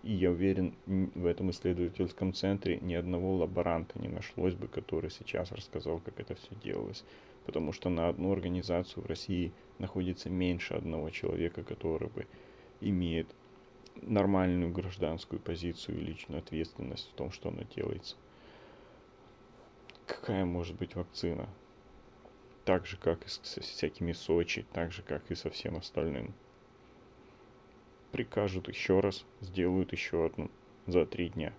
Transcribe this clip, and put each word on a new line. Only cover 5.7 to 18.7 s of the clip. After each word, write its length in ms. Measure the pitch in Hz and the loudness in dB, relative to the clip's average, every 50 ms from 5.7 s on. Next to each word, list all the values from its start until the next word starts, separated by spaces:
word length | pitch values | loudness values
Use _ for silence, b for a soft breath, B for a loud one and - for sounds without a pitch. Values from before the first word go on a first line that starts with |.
| - 85 - 82 82 85 | -8 -4 -2 -2 -2 -2
как 200 | - - - - | -4 -8 -10 -10
это 140 | - - - | -8 -8 -10
все 200 | - - - 101 107 | -10 -10 -16 -16 -10
делалось. 400 | - - 50 50 - - - - B B B B B B B B - | -6 -4 -4 -2 -4 -6 -8 -10 B B B B B B B B -10
Потому 260 | - - 78 82 73 | -4 -2 0 0 0
что 160 | - - - 90 | -2 -2 0 2
на 220 | 87 82 82 85 | 2 4 4 2
одну 220 | 82 82 87 95 | 2 2 2 2
организацию 720 | 98 95 92 87 90 90 82 90 87 87 90 - - - | 2 2 2 0 0 0 0 2 2 2 2 -2 -6 -8
в 40 | - | -4
России 440 | - 80 - - - 95 90 87 87 B B B B B - | -4 -4 -4 -2 -2 0 0 0 0 B B B B B -6
находится 500 | - 92 - 95 92 92 90 - - - | -6 -2 -2 0 0 0 -2 -2 -4 -2
меньше 460 | 92 90 90 90 87 85 - - - | 2 2 4 4 2 0 -2 -2 -2
одного 340 | 80 - 80 80 78 76 80 | -2 -2 -2 -2 -2 -2 -4
человека, 540 | - - - - - 85 82 85 - - | -4 -2 -2 0 2 2 0 0 0 -4
который 480 | - - - - - 82 80 78 73 71 | -6 -6 -8 -4 0 0 0 0 -2 -4
бы 160 | - - - B B B B B B B B B B B | -4 -8 -10 B B B B B B B B B B B
имеет 460 | 107 107 98 90 90 85 82 82 82 - - - - - - - - - - - - - - - | 0 2 2 4 2 2 2 0 0 -2 -8 -20 -20 -20 -20 -20 -20 -20 -20 -20 -20 -18 -16 -12
нормальную 680 | - - 113 101 98 98 98 95 92 90 87 87 85 85 | -2 2 4 6 6 6 6 6 6 6 6 4 2 2
гражданскую 680 | 87 90 90 92 90 95 90 78 80 80 - - - - | 0 -2 -2 -4 -2 0 0 0 0 -2 -4 -6 -6 -6
позицию 600 | - - 85 82 85 87 82 - - - 82 82 | -4 -4 -4 -2 -2 -4 -4 -4 -6 -6 -4 -4
и 20 | 80 | -4
личную 360 | 82 80 - - - 76 76 | -4 -6 -8 -8 -6 -6 -6
ответственность 680 | 82 - 80 78 82 - - - 65 65 - - - - | -6 -4 -2 -2 -2 -4 -4 -8 -6 -6 -6 -8 -10 -12
в 60 | - | -8
том, 160 | - 65 - | -6 -6 -6
что 160 | - - - 80 | -6 -6 -6 -6
оно 140 | - 50 - - - | -6 -6 -8 -8 -6
делается. 420 | - - - - - - - - - B B B B B B B B B B | -4 -4 -2 -4 -4 -8 -12 -14 -14 B B B B B B B B B B